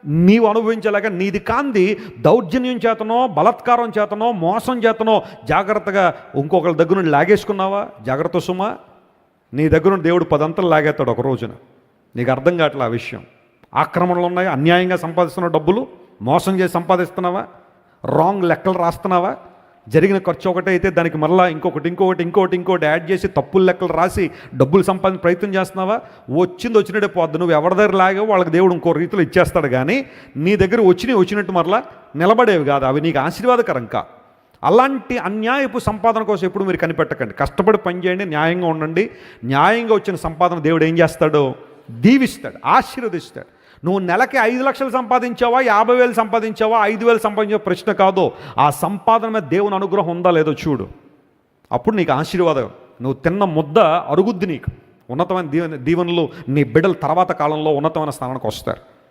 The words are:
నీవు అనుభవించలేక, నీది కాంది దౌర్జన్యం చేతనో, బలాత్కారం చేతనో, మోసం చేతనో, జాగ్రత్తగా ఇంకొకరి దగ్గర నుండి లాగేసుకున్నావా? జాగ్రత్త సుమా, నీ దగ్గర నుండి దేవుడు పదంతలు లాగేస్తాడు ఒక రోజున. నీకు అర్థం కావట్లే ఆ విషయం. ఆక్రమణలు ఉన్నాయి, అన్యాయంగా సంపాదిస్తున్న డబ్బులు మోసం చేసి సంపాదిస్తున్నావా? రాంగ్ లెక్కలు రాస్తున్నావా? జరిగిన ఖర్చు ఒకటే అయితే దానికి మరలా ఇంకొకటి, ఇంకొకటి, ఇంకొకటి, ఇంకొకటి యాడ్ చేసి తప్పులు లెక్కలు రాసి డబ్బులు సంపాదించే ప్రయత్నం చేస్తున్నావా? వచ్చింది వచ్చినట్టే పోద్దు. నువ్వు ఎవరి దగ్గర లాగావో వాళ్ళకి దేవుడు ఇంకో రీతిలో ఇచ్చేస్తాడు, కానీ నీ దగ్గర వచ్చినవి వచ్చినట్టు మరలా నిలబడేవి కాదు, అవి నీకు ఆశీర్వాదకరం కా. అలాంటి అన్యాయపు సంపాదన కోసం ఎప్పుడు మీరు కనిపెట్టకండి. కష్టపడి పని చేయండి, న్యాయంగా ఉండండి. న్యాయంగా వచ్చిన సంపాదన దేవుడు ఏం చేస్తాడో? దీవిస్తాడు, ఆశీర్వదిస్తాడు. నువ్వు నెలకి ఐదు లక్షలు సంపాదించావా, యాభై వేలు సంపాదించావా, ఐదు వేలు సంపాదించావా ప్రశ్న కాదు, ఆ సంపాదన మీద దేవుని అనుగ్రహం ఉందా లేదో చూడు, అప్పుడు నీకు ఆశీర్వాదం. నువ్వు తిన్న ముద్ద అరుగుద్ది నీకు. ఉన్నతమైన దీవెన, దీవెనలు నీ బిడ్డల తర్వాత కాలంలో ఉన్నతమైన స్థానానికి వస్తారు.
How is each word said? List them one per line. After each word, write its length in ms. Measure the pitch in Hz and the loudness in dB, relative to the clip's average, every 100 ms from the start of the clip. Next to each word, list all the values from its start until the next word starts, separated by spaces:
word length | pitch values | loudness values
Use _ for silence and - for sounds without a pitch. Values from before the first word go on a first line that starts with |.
| 151 | -2
నీవు 400 | 156 175 220 226 | 4 6 6 4
అనుభవించలేక, 600 | 214 220 226 214 202 214 | 2 0 -2 0 -2 -2
నీది 320 | 180 196 196 | -4 -4 -4
కాంది 600 | 202 233 285 208 185 208 - - | -4 -4 0 0 0 0 -8 -2
దౌర్జన్యం 580 | 113 226 180 254 247 247 | 2 2 2 -4 -4 -2
చేతనో, 500 | 226 226 220 233 254 | -2 -2 -2 -2 -2
బలాత్కారం 680 | 151 190 240 - 240 240 214 | 2 0 0 0 0 0 -2
చేతనో, 340 | 208 208 226 | -4 -2 -4
మోసం 460 | 220 165 214 220 254 | -2 -2 -2 -4 0
చేతనో, 380 | 220 220 220 214 - - | 0 0 0 0 -2 -18
జాగ్రత్తగా 720 | - 156 196 214 202 196 180 - - 156 | -2 -2 0 -4 -2 0 0 -2 -8 -6
ఇంకొకరి 380 | 143 180 160 | 0 0 0
దగ్గర 200 | 160 165 | 0 2
నుండి 160 | 196 170 | 2 2
లాగేసుకున్నావా? 800 | 143 175 202 - 202 190 202 - - | 2 4 2 2 -4 -2 -4 -6 -12
జాగ్రత్త 360 | 110 135 165 175 | -6 -4 -2 -4
సుమా, 380 | 160 185 185 - - _ _ _ _ _ _ | -4 -6 -6 -8 -16 _ _ _ _ _ _
నీ 140 | 123 156 | -2 2
దగ్గర 200 | 156 151 | 4 2
నుండి 140 | 190 | 2
దేవుడు 220 | 160 175 | 2 0
పదంతలు 440 | 165 147 156 165 185 | 2 0 0 -2 0
లాగేస్తాడు 420 | 156 151 147 131 | 2 2 -2 -2
ఒక 100 | 117 | -2
రోజున. 300 | 127 123 117 - _ _ _ _ _ 120 | -2 -4 -6 -12 _ _ _ _ _ -6
నీకు 140 | 123 | -2
అర్థం 260 | 131 143 175 | 0 0 2
కావట్లే 260 | 156 143 | 0 0
ఆ 40 | 120 | -4
విషయం. 400 | 117 - 117 - _ _ _ _ | -4 -8 -14 -18 _ _ _ _
ఆక్రమణలు 520 | - 151 170 180 175 175 | -2 -2 0 0 0 0
ఉన్నాయి, 220 | 180 185 | -2 -2
అన్యాయంగా 480 | 139 156 175 185 180 | 0 2 4 2 -2
సంపాదిస్తున్న 520 | 165 165 170 - 175 | -2 -2 -2 -2 -2
డబ్బులు 380 | 160 151 202 262 - - _ | 0 0 -2 -2 -14 -20 _
మోసం 380 | 110 165 190 190 | 0 0 2 0
చేసి 120 | 180 | 0
సంపాదిస్తున్నావా? 760 | 180 170 180 170 - 180 185 - - _ _ _ _ | -2 0 0 0 -4 -4 -4 -8 -16 _ _ _ _
రాంగ్ 400 | - 143 165 202 | -2 0 0 0
లెక్కలు 340 | 175 160 190 185 | 0 0 -2 -2
రాస్తున్నావా? 580 | 170 170 196 180 185 269 - _ _ _ 113 | -2 -2 -2 0 0 -6 -14 _ _ _ 0
జరిగిన 300 | 147 185 196 | 4 6 4
ఖర్చు 320 | 185 165 190 | -2 -2 -2
ఒకటే 200 | 180 180 | -2 0
అయితే 200 | 180 190 | 0 2
దానికి 280 | 170 165 165 | 0 0 0
మరలా 300 | 151 180 180 | 2 4 4
ఇంకొకటి, 400 | 156 180 143 156 | 2 -4 -4 -6
ఇంకొకటి, 340 | 180 190 180 | 0 0 2
ఇంకొకటి, 340 | 170 196 185 180 | 0 2 2 0
ఇంకొకటి 300 | 180 180 151 | 0 0 2
యాడ్ 240 | 160 165 | 0 0
చేసి 180 | 185 185 | -4 -2
తప్పులు 360 | - - 190 | -2 0 2
లెక్కలు 280 | 190 180 180 | 2 2 -2
రాసి 380 | 160 180 - 170 - - | 0 0 0 -4 -6 -14
డబ్బులు 280 | 127 135 185 | 0 4 4
సంపాదించే 360 | 185 185 190 190 | 2 0 0 0
ప్రయత్నం 360 | 170 175 208 | -2 0 -2
చేస్తున్నావా? 460 | 190 185 190 185 226 - - - | -2 -4 -4 -4 -4 -6 -20 -6
వచ్చింది 480 | 139 180 180 - 220 | -2 -2 -2 0 0
వచ్చినట్టే 280 | 196 202 202 | 0 -2 -2
పోద్దు. 320 | 180 165 156 | 0 -2 0
నువ్వు 160 | 175 | 2
ఎవరి 200 | 156 160 | 2 2
దగ్గర 160 | 190 208 | 2 2
లాగావో 360 | 190 185 196 214 | 4 2 2 2
వాళ్ళకి 240 | 196 170 | 2 2
దేవుడు 240 | 165 185 | 4 4
ఇంకో 180 | 175 170 | 2 0
రీతిలో 300 | 151 165 202 | 0 0 0
ఇచ్చేస్తాడు, 460 | 156 185 175 175 143 | 0 2 2 2 0
కానీ 380 | 127 135 254 262 - - - | -2 0 -2 -4 -16 -16 -4
నీ 200 | 160 208 | 0 2
దగ్గర 240 | 190 233 | 2 4
వచ్చినవి 380 | 196 180 226 233 | 4 4 2 0
వచ్చినట్టు 340 | 180 208 185 | 2 -2 -2
మరలా 300 | 185 165 214 - - - 139 | -2 0 0 -2 -20 -14 -2
నిలబడేవి 480 | 180 226 240 180 | 2 4 4 2
కాదు, 200 | 143 139 | 2 0
అవి 160 | 131 139 | 0 0
నీకు 180 | 160 143 | 0 -2
ఆశీర్వాదకరం 680 | 143 175 240 240 233 135 113 | -2 -2 0 2 0 -4 -4
కా. 200 | 113 - - _ _ _ _ | -8 -8 -16 _ _ _ _
అలాంటి 540 | - 208 262 269 190 247 | 2 4 2 -2 -6 -6
అన్యాయపు 600 | 165 208 220 269 269 247 | -4 -4 -2 -2 -2 -4
సంపాదన 440 | 226 208 233 220 | -6 -2 -2 0
కోసం 240 | 208 202 180 | -2 -2 -2
ఎప్పుడు 180 | 190 | -4
మీరు 120 | 190 185 | -4 -2
కనిపెట్టకండి. 580 | 165 165 156 143 117 | -2 -2 -4 -2 -8
కష్టపడి 440 | - 135 - 196 214 | -4 -4 0 2 2
పని 200 | 185 180 | 0 -4
చేయండి, 260 | 180 185 | -4 -4
న్యాయంగా 420 | 196 151 160 180 175 | -4 0 0 0 -2
ఉండండి. 440 | 156 156 165 233 - - - | -2 -2 -2 -4 -6 -20 -14
న్యాయంగా 500 | 117 139 170 226 233 | -2 2 4 2 2
వచ్చిన 220 | 214 208 175 | 0 0 -6
సంపాదన 420 | 165 156 175 175 | -8 0 0 0
దేవుడు 260 | 151 165 | 0 2
ఏం 140 | 160 165 | 2 4
చేస్తాడో? 560 | 165 - 156 151 135 127 - - - | 2 2 2 2 0 -4 -16 -20 -20
దీవిస్తాడు, 680 | 117 160 269 254 - 123 - 135 | 2 4 4 2 -4 -14 -8 2
ఆశీర్వదిస్తాడు. 960 | 214 254 - 233 170 - - - _ _ _ | 2 2 -8 -6 -8 -10 -18 -20 _ _ _
నువ్వు 140 | 160 196 | -4 -4
నెలకి 380 | 180 180 254 269 | 0 0 2 2
ఐదు 260 | 220 254 | 0 2
లక్షలు 280 | 269 262 269 | -2 -2 -2
సంపాదించావా, 720 | 240 240 247 247 233 240 247 | -2 0 0 0 0 2 2
యాభై 340 | 254 208 226 | 4 2 4
వేలు 180 | 247 247 | 4 4
సంపాదించావా, 760 | 226 220 226 220 208 220 226 208 | 2 0 0 -2 -2 0 2 2
ఐదు 180 | 220 | 2
వేలు 140 | 233 226 | 2 2
సంపాదించావా 400 | 220 208 214 208 | 0 -2 -2 -2
ప్రశ్న 340 | 196 180 - | -2 -4 -2
కాదు, 400 | 196 190 190 151 - - - | 2 2 4 0 -2 -10 0
ఆ 120 | 143 | 0
సంపాదన 580 | 143 170 202 - 226 226 | 2 -4 -2 0 0 0
మీద 140 | 220 | -4
దేవుని 320 | 147 175 202 | -2 -2 0
అనుగ్రహం 340 | 190 196 202 165 | -2 -2 -2 -2
ఉందా 220 | 170 180 | 0 2
లేదో 220 | 170 156 | 2 2
చూడు, 360 | 143 160 131 95 - _ _ _ _ _ _ _ | -2 -2 -4 -4 -14 _ _ _ _ _ _ _
అప్పుడు 240 | 123 - 214 | -2 -2 0
నీకు 160 | 151 | 0
ఆశీర్వాదం. 500 | 131 156 185 170 143 113 - - _ | -2 -2 0 0 0 -4 -10 -20 _
నువ్వు 100 | 127 | -8
తిన్న 320 | 131 170 190 | -4 -2 0
ముద్ద 340 | 196 156 147 165 | 0 0 0 2
అరుగుద్ది 680 | 175 170 - 156 190 185 196 | 2 2 0 0 0 -2 -4
నీకు. 260 | 139 - - _ _ _ | -6 -8 -12 _ _ _
ఉన్నతమైన 360 | 127 180 185 165 | -6 -2 -2 -2
దీవెన, 280 | 147 170 | -4 -4
దీవెనలు 540 | 151 127 170 175 170 156 - - | -6 -2 -2 0 -2 -2 -6 -4
నీ 160 | 139 | 0
బిడ్డల 280 | 135 135 190 | 2 2 2
తర్వాత 400 | 170 143 165 180 | -2 -2 0 0
కాలంలో 380 | 170 147 156 156 | 0 -2 -2 0
ఉన్నతమైన 400 | 147 156 160 156 | 0 0 -2 -6
స్థానానికి 360 | 139 127 131 110 | -6 -8 -6 -6
వస్తారు. 340 | - - - - _ _ | -6 -8 -10 -14 _ _